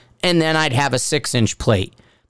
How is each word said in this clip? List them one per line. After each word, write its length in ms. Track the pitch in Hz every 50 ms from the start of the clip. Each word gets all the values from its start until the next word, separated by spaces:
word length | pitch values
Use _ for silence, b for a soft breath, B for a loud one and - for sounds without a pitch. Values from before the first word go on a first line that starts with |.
| b b b b -
and 180 | 180 175 170
then 160 | 160 160 160
I'd 160 | 156 156 151 123
have 220 | 131 143 135 127
a 40 | 127
six-inch 600 | - - - 147 - - - 123 113 101 - -
plate. 340 | - - 117 98 95 - - b b b b b b b